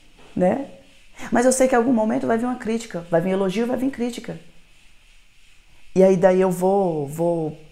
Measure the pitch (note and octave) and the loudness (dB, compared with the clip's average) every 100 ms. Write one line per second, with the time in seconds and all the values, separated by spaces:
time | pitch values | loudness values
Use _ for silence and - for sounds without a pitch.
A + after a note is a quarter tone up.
0 | - - - - F3+ B3+ C#4+ - - - | -20 -20 -10 0 0 0 -6 -14 -20 -20
1 | - - - A#3+ B3+ B3 C4 A#3+ A#3 A3+ | -20 -16 -4 2 2 4 2 2 2 2
2 | A3 C4 C4 A3+ B3 B3 G#3 A3+ - E3+ | 0 -2 -2 -2 -2 -6 -6 -6 -6 -12
3 | E3+ E3 F#3 F#3+ G3 G3 A#3+ B3 C4 C4 | -2 -2 0 0 -2 -2 -2 -2 -4 -4
4 | A#3+ A#3 - E3 - - - - - - | -8 -8 -12 -14 -16 -20 -20 -20 -20 -20
5 | _ - - - - - - - - F3+ | _ -20 -20 -20 -20 -20 -20 -20 -4 4
6 | F#3+ F#3+ F#3 F#3 F#3 F3 F#3 G3+ F#3 D#3+ | 4 6 4 4 2 2 0 2 0 -2
7 | C#3+ D#3 E3+ E3+ D#3 D#3 - | -6 -4 -2 -2 -4 -10 -18